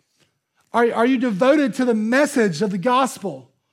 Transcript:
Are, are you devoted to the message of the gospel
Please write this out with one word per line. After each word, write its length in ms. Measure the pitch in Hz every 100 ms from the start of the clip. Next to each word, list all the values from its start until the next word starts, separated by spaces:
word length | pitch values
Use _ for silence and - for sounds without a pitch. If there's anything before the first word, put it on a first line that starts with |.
| _ _ _ _ _ _ _
Are, 200 | 226 240
are 120 | 214 240
you 120 | 262
devoted 560 | 247 185 262 311 269 185
to 100 | 247
the 80 |
message 680 | 220 220 262 294 262 208 151
of 100 | 208
the 60 | 190
gospel 760 | 247 254 262 - 196 131 127 _ _